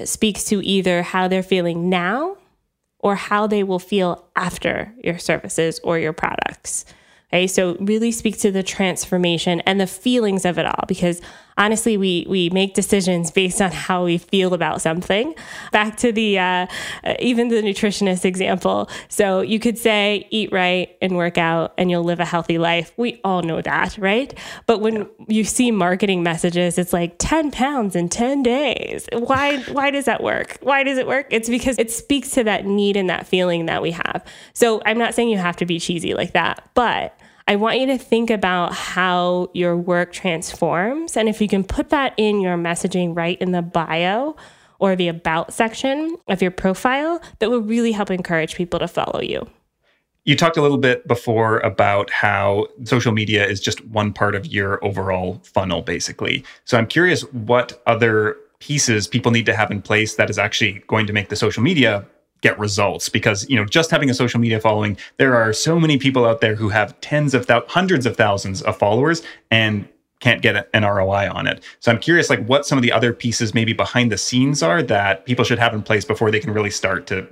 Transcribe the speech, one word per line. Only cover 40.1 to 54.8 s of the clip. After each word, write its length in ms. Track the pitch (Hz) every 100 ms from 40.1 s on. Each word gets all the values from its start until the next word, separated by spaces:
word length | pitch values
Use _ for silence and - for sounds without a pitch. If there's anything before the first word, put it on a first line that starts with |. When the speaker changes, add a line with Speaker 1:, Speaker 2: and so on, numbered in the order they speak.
Speaker 1:
transforms. 1040 | - 190 165 - - 165 160 202 294 330 240
And 100 | 220
if 140 | 214
you 80 | 208
can 160 | 196 190
put 240 | - -
that 240 | 302 269 -
in 240 | 214 208
your 160 | 185 175
messaging 640 | 170 170 190 180 175 170
right 200 | 170 180
in 100 | 180
the 100 | 180
bio 760 | 170 175 160 160 175 214 294 302 - - _ -
or 160 | 196 185
the 140 | 175
about 420 | 165 165 160 -
section 640 | - 226 - 269 285 320 330 -
of 120 | 190
your 100 | 185
profile, 720 | 180 190 190 254 262 311 339 - -
that 100 | 220
will 100 | 240
really 320 | 208 233 233
help 180 | 208 202
encourage 460 | 185 180 165 160 -
people 240 | 175 170
to 80 | 170
follow 320 | - - -
you. 260 | - - - - _ _ _ _ _ _
Speaker 2:
You 140 | - 143
talked 180 | 170 160
a 60 |
little 160 | 143 143
bit 280 | 131 123 -
before 540 | 120 - 110 110 110
about 500 | 107 95 101 101 101
how 580 | - 104 101 101 101 107 - 120
social 260 | 127 123
media 340 | 110 107 104 101
is 140 | 98
just 240 | - - -
one 260 | 110 104
part 220 | 104 104 101
of 100 | 98
your 360 | 104 98 101